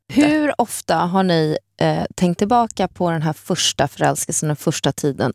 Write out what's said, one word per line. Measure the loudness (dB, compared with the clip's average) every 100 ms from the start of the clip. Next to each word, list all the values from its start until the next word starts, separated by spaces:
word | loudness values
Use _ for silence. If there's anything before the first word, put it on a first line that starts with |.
| -4
Hur | 2 2 2 0 0
ofta | -4 -4 -2 0
har | 0 2
ni, | 2 2 2 -2 -6 -2
eh, | 0 0 -4
tänkt | 0 0 0
tillbaka | 2 2 0 -2 -4
på | -2 -2
den | 0
här | -2
första | -4 -4 -2 -2 -2 -2
förälskelsen, | 0 0 0 -4 -4 -4
den | -2
första | -2 -2 -2
tiden | -2 -2 -2 -2